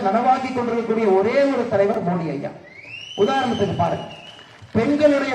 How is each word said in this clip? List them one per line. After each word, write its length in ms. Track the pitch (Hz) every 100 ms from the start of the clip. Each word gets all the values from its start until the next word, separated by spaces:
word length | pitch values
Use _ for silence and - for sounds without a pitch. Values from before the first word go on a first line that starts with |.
நனவாக்கி 500 | 196 220 254 254 254
கொண்டிருக்கக்கூடிய 520 | 254 233 233 220 220 220
ஒரே 360 | 185 214 269
ஒரு 240 | 277 247 -
தலைவர் 360 | 202 202 220 175
மோடி 240 | 175 160
ஐயா. 180 | 139 147 - - - - - - -
உதாரணத்துக்கு 540 | 226 269 240 202 196 -
பாருங்க, 300 | 165 - - - - - - - - 214
பெண்களுடைய 560 | 277 294 302 277 269